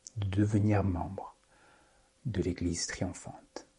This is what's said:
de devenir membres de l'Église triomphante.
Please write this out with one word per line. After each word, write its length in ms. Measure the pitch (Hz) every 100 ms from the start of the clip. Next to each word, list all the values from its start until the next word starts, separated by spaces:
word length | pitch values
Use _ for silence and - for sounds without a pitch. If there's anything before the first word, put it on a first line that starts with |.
| - -
de 100 | 98
devenir 560 | 95 107 107 104 104
membres 540 | 95 87 - 98 - - _ _ - - _ _ _ _ 131
de 160 | 95
l'Église 440 | 87 87 87 85 -
triomphante. 800 | - 90 - - - - - -